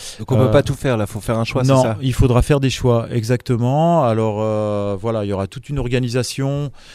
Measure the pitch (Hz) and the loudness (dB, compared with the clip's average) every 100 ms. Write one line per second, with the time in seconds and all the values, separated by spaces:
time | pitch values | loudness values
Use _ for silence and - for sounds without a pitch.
0 | - - 110 123 123 139 - 135 139 113 | -16 -12 -2 2 4 4 2 -2 -2 0
1 | 117 104 - 113 113 131 131 135 127 107 | -2 -4 -4 -2 -2 0 2 4 2 0
2 | 135 117 131 120 - 139 135 - 131 117 | -2 2 2 4 2 2 0 0 0 0
3 | 113 120 107 123 - 117 120 143 165 170 | 0 -4 -2 -2 -2 -2 0 2 2 2
4 | 127 110 110 104 110 107 107 104 101 98 | 2 2 0 0 -2 0 -2 -2 -2 -4
5 | 113 110 101 95 95 131 - 143 120 123 | -2 -2 -2 -2 -4 -8 -8 -6 -2 -2
6 | 123 123 120 - 135 143 143 - - | 0 -2 -4 -4 -4 -4 -6 -10 -20